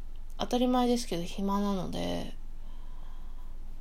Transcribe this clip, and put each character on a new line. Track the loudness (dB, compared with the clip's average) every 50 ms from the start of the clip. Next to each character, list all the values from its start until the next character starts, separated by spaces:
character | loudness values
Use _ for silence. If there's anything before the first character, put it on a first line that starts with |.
| -6 -6 -6 -6 -6 -6 -4
当 | -2 0
た | 2 4 4
り | 6
前 | 6 6 6 6 6
で | 4 4
す | 2
け | 0 -2
ど | -2
暇 | -2 -2 -2 0 0 2 2 2
な | 4 2 2
の | 2 0 0
で、 | -2 -2 0 0 0 0 -2 -2 -4 -4 -4 -4 -4 -4 -4 -4 -4 -4 -4 -4 -6 -4 -6 -6 -6 -6 -6 -6 -6 -6 -4 -4 -4 -4 -4 -6 -6 -6